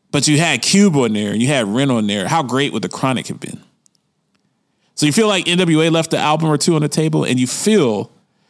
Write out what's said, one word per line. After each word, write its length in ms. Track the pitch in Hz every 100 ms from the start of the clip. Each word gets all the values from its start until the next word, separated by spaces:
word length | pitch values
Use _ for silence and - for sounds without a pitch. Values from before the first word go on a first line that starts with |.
| _
but 140 | 147 127
you 120 | 147
had 240 | 170 127
Cube 340 | - 196 202 143
on 160 | 117
there 200 | 107 104
and 80 | 107
you 60 | 127
had 180 | 139 101
Ren 240 | 117 139
on 160 | 117 104
there. 200 | 104 92
How 160 | 160
great 300 | 123 131 143
would 100 | 110
The 60 | -
Chronic 400 | - 135 123 -
have 100 | -
been? 200 | - - - _ _ _ _ _ _ _ _ _ _ _ _
So 120 | - 151
you 60 |
feel 160 | 214 214
like 200 | 190 160
N 100 | 175
W 240 | 175 156
A 80 | 165
left 220 | 165 160
the 60 | 151
album 300 | 147 156 160
or 80 | 147
two 200 | - 160
on 60 |
the 60 | 147
table, 360 | - 156 156
and 140 | 135 127
you 80 | 123
feel 680 | - 208 214 127 104 - _ _ _